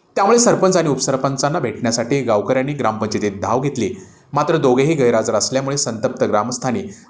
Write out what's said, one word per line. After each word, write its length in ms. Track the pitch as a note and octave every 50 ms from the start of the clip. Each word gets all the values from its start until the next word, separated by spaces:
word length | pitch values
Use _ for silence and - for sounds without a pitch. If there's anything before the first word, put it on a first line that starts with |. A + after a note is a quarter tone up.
| _ _ -
त्यामुळे 240 | A3 G3+ G#3 A#3+ A#3
सरपंच 380 | A#3+ G3+ F#3+ F#3+ F#3+ F#3 F3+
आणि 120 | F3 E3 D3+
उपसरपंचांना 720 | C3 C3 - D3 C3 C3 - C#3 C3+ - D3+ C#3+ D#3+ F3
भेटण्यासाठी 600 | C3+ A2 G#2+ - A#2+ A#2 A#2 B2 A#2 A#2+ C#3+ C#3
गावकऱ्यांनी 520 | B2 A2+ G#2+ G#2 F#2+ - B2+ C3 C3 C#3+ D3
ग्रामपंचायतीत 680 | C#3 A#2 A2 G#2+ G#2+ A2+ G#2 - F#2+ G#2 G#2 F#2+ F#2
धाव 180 | F#2 G2+ A#2 C3
घेतली, 340 | D3 C#3+ D3 B2 G#2 F2+ F2+ - - - - - _ _ -
मात्र 240 | C#3+ D3+ E3 E3
दोघेही 360 | D#3 C#3 B2+ B2 C3 C#3 D#3 -
गैरहजर 420 | - B2 A#2 A#2 A2 A2+ A#2 A2
असल्यामुळे 420 | G#2 - - B2 C3+ C3+ C3+ C#3+
संतप्त 460 | C#3+ - B2 A2+ G#2+ A2 B2 A#2+ - B2
ग्रामस्थांनी 600 | G2+ G#2 G#2 G#2+ B2 B2 - - C3 A2+ G2 - - - - -